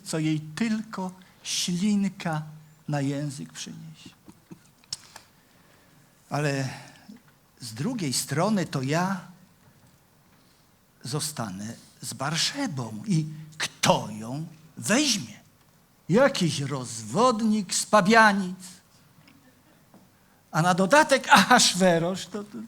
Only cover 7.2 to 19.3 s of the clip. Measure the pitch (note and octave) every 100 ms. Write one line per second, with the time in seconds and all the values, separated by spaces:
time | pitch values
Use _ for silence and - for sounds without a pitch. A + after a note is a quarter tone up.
7.2 | _ _ _ _ A#2 A2 F#3 B3 D3 -
8.2 | - C#3+ G3 G3+ - C#3 C3 D#3+ F3+ F#3+
9.2 | - - - _ _ _ _ _ _ _
10.2 | _ _ _ _ _ _ _ _ A#2+ D3
11.2 | - - A2 F#2+ G#2+ - - - B2 A#2
12.2 | C#3 D#3+ - C#4 C4+ C3+ A2+ G#2+ G#3+ D#3
13.2 | D#3 - - - - - - D3 A2 G#2+
14.2 | A2+ C#3+ E3 - - - A#2+ A#3 D4 G3+
15.2 | B2 - _ _ _ _ _ _ - G#3
16.2 | C4+ - E3+ D3+ C#3 C#3 A#2+ A2+ G#2+ D#3
17.2 | B3+ A3 A3 G#3+ F3+ - - G#3 F#3 A3+
18.2 | G#3+ G3+ F3+ F#3 - - _ _ _ _
19.2 | -